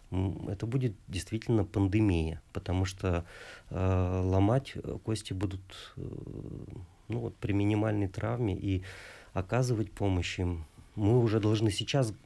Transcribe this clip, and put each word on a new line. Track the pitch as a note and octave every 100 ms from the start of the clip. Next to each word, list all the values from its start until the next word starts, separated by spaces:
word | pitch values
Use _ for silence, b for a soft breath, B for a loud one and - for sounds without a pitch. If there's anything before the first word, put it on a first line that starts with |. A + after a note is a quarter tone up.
| B
м, | F#2 F#2+ D#2+ -
это | G2+ A2
будет | C3 B2+ - -
действительно | F2+ - A2+ - A2+
пандемия, | G2 G#2 G2 G#2+ G#2+ E2+ D#2+ D#2+ -
потому | - - F2+ F#2+
что, | - F#2+ E2+ E2+ B B B B
э, | F#2 F#2 F#2 F2+ F#2
ломать, | F#2 F#2 G2+ C3 - -
э, | - -
кости | - A2 -
будут, | F#2 F#2 F#2 - - - -
э, | E2+ - - - - - - - F2 - -
ну | A#2
вот, | A2+ -
при | G2+
минимальной | G2+ G2+ G#2+ A2 G#2 G2
травме, | - A2 A#2+ A2+ F#2+
и | G2+ F#2 B B B B B
оказывать | - F#2 A#2+ B2 A2 G#2+
помощь | - G2+ F#2 E2+ -
им | F2 E2+ D#2+ - - G#2+
мы | G#2 B2
уже | A#2 G#2+
должны | G#2 G#2+ A2
сейчас | G2 A2 C#3+ A2+ G2